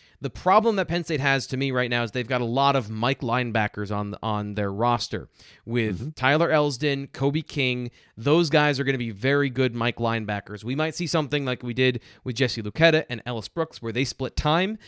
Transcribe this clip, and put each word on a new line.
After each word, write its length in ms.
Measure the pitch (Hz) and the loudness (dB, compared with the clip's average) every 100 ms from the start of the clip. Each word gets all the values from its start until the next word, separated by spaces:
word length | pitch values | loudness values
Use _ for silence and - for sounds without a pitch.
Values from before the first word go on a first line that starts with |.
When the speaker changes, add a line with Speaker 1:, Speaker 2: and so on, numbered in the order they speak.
| _ - | _ -10
Speaker 1:
the 100 | 139 | -8
problem 440 | - 180 202 220 | -2 4 6 6
that 140 | 208 - | 2 0
Penn 160 | 175 | -2
State 160 | 170 156 | -2 -2
has 260 | 139 135 120 | 0 0 0
to 100 | 131 | -2
me 140 | 139 | 0
right 180 | 127 123 | 0 0
now 140 | 120 | 0
is 80 | 117 | -2
they've 160 | 127 117 | -4 -2
got 140 | 127 | -2
a 40 | |
lot 300 | 120 123 139 | 0 2 4
of 160 | 139 107 | 4 0
Mike 300 | 110 117 139 | -2 -2 0
linebackers 760 | 120 123 120 110 104 - 101 | -2 -2 0 0 0 -2 -6
on, 220 | 104 104 101 | -4 -4 -4
on 340 | 110 107 104 | -2 -2 -2
their 180 | 104 101 | -4 -4
roster 560 | 98 120 117 - 104 71 _ - - | 0 2 2 -2 -8 -10 _ -20 -18
with 360 | - 120 110 92 | -4 0 0 -2
Speaker 2:
Mm-hmm. 100 | 135 156 | -6 -2
Speaker 1:
Tyler 320 | 131 151 165 | 2 2 4
Elsdon, 640 | 151 147 123 147 139 139 | 2 2 0 -2 -2 -6
Kobe 280 | - 139 147 | -2 0 0
King. 520 | 156 - 131 123 120 - _ - | -4 -2 0 0 -6 -10 _ -6
Those 340 | 117 160 170 | 2 4 4
guys 300 | 151 147 135 | 4 4 2
are 40 | |
gonna 140 | 135 135 | 0 0
be 140 | 120 | -2
very 360 | 101 127 143 143 | -2 0 2 0
good 280 | 123 127 117 | 2 0 2
Mike 220 | 117 117 | -2 0
linebackers. 640 | 117 113 107 104 - 101 | 0 -2 -2 -6 -6 -10
We 100 | 113 | -6
might 220 | 139 156 151 | -2 -2 -2
see 100 | 175 | -2
something 380 | 165 147 147 | 0 0 -2
like 180 | 139 127 | -2 -4
we 100 | 123 | -4
did 280 | 117 131 123 - - | 2 2 2 -4 -12
with 100 | - | -6
Jesse 260 | 117 131 - | 0 0 0
Luketa 400 | 104 - 165 156 - | -6 4 4 4 0
and 140 | 117 123 | -8 -6
Ellis 200 | 117 - | -8 -8
Brooks 340 | - 160 - | -6 -6 -6
where 120 | 113 | -6
they 120 | 110 | -2
split 300 | 135 - 131 | -2 -4 -6
time 420 | - 151 160 190 220 | -2 0 2 0 -4